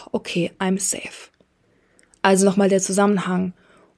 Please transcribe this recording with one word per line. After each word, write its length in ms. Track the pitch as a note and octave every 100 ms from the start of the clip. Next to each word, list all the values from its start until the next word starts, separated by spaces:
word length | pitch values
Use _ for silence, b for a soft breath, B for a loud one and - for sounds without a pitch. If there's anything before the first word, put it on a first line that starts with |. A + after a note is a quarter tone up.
| -
okay, 400 | A3+ - F3+ E3+ -
I'm 220 | F#3+ F#3+
safe. 500 | - - - - - _ _ _ _ _ _ _ _ _
Also 220 | F#3+ F#3+ G3
nochmal 240 | F#3+ G3
der 120 | G3
Zusammenhang. 720 | F#3+ F#3+ G3+ G3+ F#3 F3+ F#3 b b b b